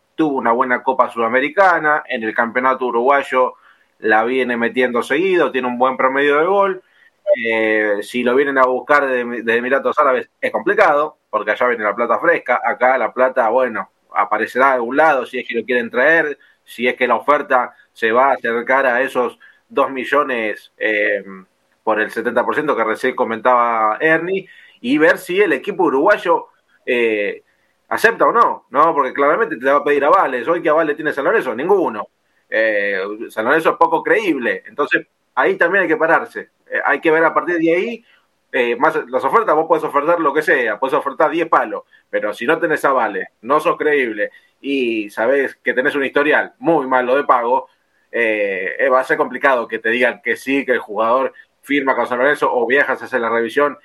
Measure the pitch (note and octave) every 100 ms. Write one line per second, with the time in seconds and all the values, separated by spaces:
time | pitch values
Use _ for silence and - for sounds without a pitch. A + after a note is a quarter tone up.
0 | _ - D#3 C3+ A#2 A#2 B2+ B2 - A2
1 | A#2 A#2 A2+ B2+ C#3+ D3+ G3 E3 D3+ D3+
2 | - B2 A2 G#2+ A#2 A#2+ C3 B2+ B2+ A#2
3 | B2 C#3 C3+ C3 B2+ - _ _ _ _
4 | G#2 A2 A2+ C3 B2 A#2+ A#2 A2+ B2+ A#2
5 | A2 C#3 F#3+ F3+ C#3 B2+ B2 B2 C3 B2+
6 | C3 C3+ C#3+ D3 E3 G3+ G3 F#3 - _
7 | _ _ - C4+ A#2 A2+ A2 A2 G#2+ G2+
8 | G#2 B2 A#2+ B2+ C#3+ C3+ B2+ B2+ - D3
9 | C#3 B2+ A#2+ A#2+ A2 A#2 B2 C3+ B2 A#2
10 | D3 B2+ G2 _ B2+ - A2+ G3+ F#3+ C#3+
11 | D3+ - _ G#2+ G2+ G#2 B2 A#2 G#2+ G2+
12 | A#2 A2+ E3+ D#3 - A#2+ A2+ A2 B2 C3
13 | A2 B2 B2+ B2+ A#2 A#2+ B2+ G#2+ - _
14 | _ - G2+ G#2+ A2 B2 C3+ C3 A#2 C#3
15 | D#3+ C#3 A#2 B2+ A#2+ A#2+ A2+ B2 A#2 A#2
16 | C#3 E3 D3+ C#3 _ _ _ - A#2+ B2
17 | B2 A2+ - D3 - B2+ A#2+ - _ -
18 | A2 A#2 C3+ B2+ A#2 A#2 A#2 C3 C3+ A#2+
19 | C3+ C3 A#2+ - - _ _ A#2 C3 C3
20 | A2+ C#3 C#3+ B2 A2 G2+ - _ G#2+ G#2+
21 | G#2 G2+ G2 F#2+ F#2 _ _ _ - G#2+
22 | G#2+ A#2 A2+ A#2+ A2 G#2+ D3+ A#2 A2 G#2+
23 | C3 B2+ A#2 A2+ B2+ B2 A#2+ A2+ G#2+ G#2+
24 | D#3+ D#3+ E3+ F#3+ - - - _ - C3
25 | E3 F3+ - F3+ G#3 C3+ C3 F3 F3 C3
26 | E3+ G#3 F#3+ E3 - _ _ _ - B2
27 | A#2 G#2+ G2+ E2+ - _ _ _ _ A2+
28 | A3 G#3 D3 G#3+ G3 - - B2 D#3+ C#3+
29 | B2+ C#3 C#3+ D#3 D3+ D3 C3 C#3+ C#3 C#3+
30 | C#3+ F#3 D#3+ C3 A#2 F3 D#3+ D3+ E3 D3
31 | D#3 C3+ C#3+ G#3+ C3 A2+ D#3+ G3+ D#3 G#2+
32 | G2 _ _ _ _ G#2+ A2 G#2 G2+ G2
33 | G2 G#2+ A2+ - A2+ D#3 E3 D#3 D#3+ D#3
34 | - F3+ G#3+ C#3 A2+ F#2+ - A2 C#3+ E3+
35 | - _ _ - C#3+ F#3+ F3 G3 F3+ D#3
36 | D#3+ D#3 - A2 F2+ _ _ A#2 - C#3+
37 | E3 D#3 E3 D3+ C#3+ E3+ E3 F3 A3 A#3
38 | _ _ _ _ _ C3 A#2+ A#2+ D3+ D#3
39 | B2 B2 C3 F#3+ C4 D#3 D#3+ D#3+ D3+ C3
40 | D3 E3+ D#3 C#3 D#3 D3 A#2 G#2 C3+ D3
41 | C#3 C3 D#3 D#3+ E3 E3 A#2 G2 - _
42 | _ G2+ G#2 G2+ A#2+ D#3+ E3 D3 D3+ C3
43 | A2 F#2+ F#2 _ A2 D3+ E3 D#3 D3 D3
44 | B2 G#2 G#2 - _ _ C3 C#3 B2 A2+
45 | G2+ - A2+ C#3 C3 - - A#2 C3+ C#3
46 | C3+ C3+ C#3+ B2+ G#2 - B2+ C3 C3 B2+
47 | B2 C3 C#3+ C3 A#2 C3 C3 _ _ _
48 | _ A2+ A#2 G#2+ G2+ F#2+ F#2 - C3+ B2+
49 | C3 D3+ C#3 A#2+ C#3+ B2+ A2+ A2+ A2 A#2+
50 | B2 G#2+ - A2 - C#3 B2+ A#2 - G2+
51 | A2+ B2+ B2+ - _ _ - C#3+ C3+ A2+
52 | A2+ B2 C3+ D3 C#3+ B2 A#2 C3+ C3+ A#2+
53 | A#2 B2+ A#2 A#2 A#2 A#2+ C#3+ C3